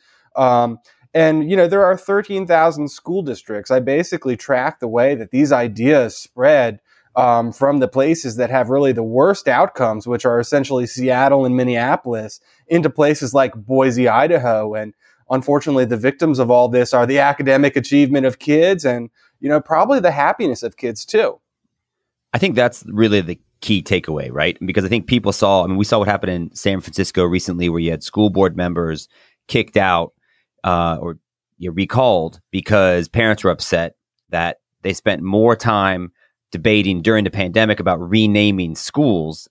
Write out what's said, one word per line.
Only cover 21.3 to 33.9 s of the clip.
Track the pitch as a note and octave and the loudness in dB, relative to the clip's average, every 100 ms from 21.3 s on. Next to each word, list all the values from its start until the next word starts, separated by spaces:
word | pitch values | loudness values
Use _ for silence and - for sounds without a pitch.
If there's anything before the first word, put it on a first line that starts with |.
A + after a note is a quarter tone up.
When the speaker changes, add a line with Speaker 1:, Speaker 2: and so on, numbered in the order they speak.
| - _ _ _ _ _ _ _ _ _ | -4 _ _ _ _ _ _ _ _ _
Speaker 2:
I | B2 | -2
think | F#2+ | 0
that's | A2 A#2+ - G#2 | 2 0 -2 -6
really | G#2 A2 G2+ | 0 2 2
the | E2+ F2 _ _ | -2 -8 _ _
key | - G2 | -2 -2
takeaway, | - F#2 D#2+ D2+ B1+ | 0 -4 -2 -8 -6
right? | C2+ E2 - | -4 -4 -4
Because | F#2 G2 | -4 -2
I | F#2 | 0
think | A2+ - | -2 0
people | B2 G2+ | -2 0
saw, | - G2+ G2 | 0 2 2
I | F2+ | 2
mean, | F#2+ | -2
we | |
saw | G#2 A2+ | 0 0
what | G2+ | 0
happened | G2+ F#2 | -2 -4
in | F2 E2+ | -6 -8
San | - G2+ F#2 | -6 -4 -4
Francisco | - - F2+ F#2 | -6 -6 -4 0
recently | F2 F2+ - F2 F2 | 0 0 -4 -4 -2
where | E2+ | -2
you | E2 | -4
had | D#2+ | -6
school | - G2+ G#2+ | -6 0 0
board | F#2 F#2 F2 | 2 0 0
members | F2 E2+ E2 D#2 - _ _ _ - | -4 -4 -4 -6 -12 _ _ _ -4
kicked | A#2+ G2+ G#2 | -4 0 0
out, | F#2+ E2+ E2 _ _ _ _ _ | 2 0 -2 _ _ _ _ _
uh, | F#2+ F2 E2+ D#2+ | -2 0 0 -4
or, | E2+ D#2+ _ _ _ - | -8 -12 _ _ _ -12
you | F2+ | -8
know, | |
recalled | E2+ F#2+ B2+ B2+ F#2 E2 - _ | -4 -2 0 2 2 -2 -10 _
because | F#2+ - G#2+ F#2 F2+ E2 | -8 0 2 4 2 -2
parents | A#2 A2+ G#2 | 0 0 0
were | F#2 | 0
upset | E2 - E2+ E2 | -2 -2 -2 -2